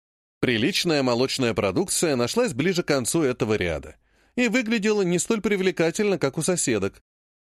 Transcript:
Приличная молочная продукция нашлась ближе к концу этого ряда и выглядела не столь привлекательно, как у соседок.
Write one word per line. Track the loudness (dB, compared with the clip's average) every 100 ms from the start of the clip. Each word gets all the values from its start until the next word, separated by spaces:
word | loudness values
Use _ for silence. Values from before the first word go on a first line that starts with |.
| _ _ _ -6
Приличная | -2 0 0 0 0 2
молочная | 2 2 0 0 0
продукция | 0 0 0 -2 0 0 0
нашлась | 0 0 0
ближе | 0 0 0
к | 0
концу | 0 0 0
этого | 0 0 0 0
ряда | 0 -4 -8 -20 _ _ _ -2
и | 0
выглядела | 0 0 0 0 2
не | 2 0
столь | 0 0
привлекательно, | 0 0 0 2 0 2 0 0
как | -2 -2
у |
соседок. | -2 0 0 0 -2 -6 _ _ _ _ _